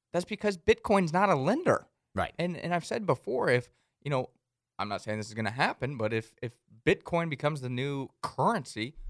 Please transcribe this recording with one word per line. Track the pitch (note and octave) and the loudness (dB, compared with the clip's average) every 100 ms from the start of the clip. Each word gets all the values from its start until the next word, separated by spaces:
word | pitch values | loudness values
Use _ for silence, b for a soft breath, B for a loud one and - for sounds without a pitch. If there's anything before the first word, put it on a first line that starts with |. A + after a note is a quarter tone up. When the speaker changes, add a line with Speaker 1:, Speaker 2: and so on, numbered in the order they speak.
| _ | _
Speaker 1:
that's | E3+ F3+ | -4 -2
because | G#3+ G#3+ F#3 | -2 -2 -2
Bitcoin's | - A3+ - G3+ F3 | 2 2 4 4 4
not | E3+ G3 | 4 4
a | |
lender. | D#3 C3+ C4 F4 A#2 - _ _ | 4 4 2 4 2 0 _ _
Speaker 2:
Right. | G2 F2 - | -4 -4 -2
Speaker 1:
And, | F3 E3+ | -4 -4
and | - | -2
I've | F3 | -2
said | - A3 G3 | -2 -4 0
before, | C3 - A#3+ G3+ | -2 0 -2 2
if, | B2 - _ _ _ | 2 0 _ _ _
you | C#3+ | -4
know, | C#3 B2+ _ _ _ _ - | -4 -4 _ _ _ _ -8
I'm | G2+ | -6
not | G2 | -4
saying | - G#2+ | -4 -6
this | G#2+ | -6
is | |
gonna | G#2+ G#2+ | -4 -4
happen, | A#2 F#3 - C3+ C#3 | 0 0 0 -6 -2
but | G#2+ | -2
if, | A2+ A2 - | -2 -4 -10
if | A#2+ - _ A2 - | -12 -12 _ -4 0
Bitcoin | G#3 - E3+ E3+ | 0 0 -2 -2
becomes | D3+ D3 D3+ | -2 -2 -2
the | B2+ | -4
new | B2 C#3 C#3 C3+ _ | -4 -2 -4 -6 _
currency, | - - E3 A3+ - - A#2 - - | -8 0 2 2 -4 -6 -6 -8 -12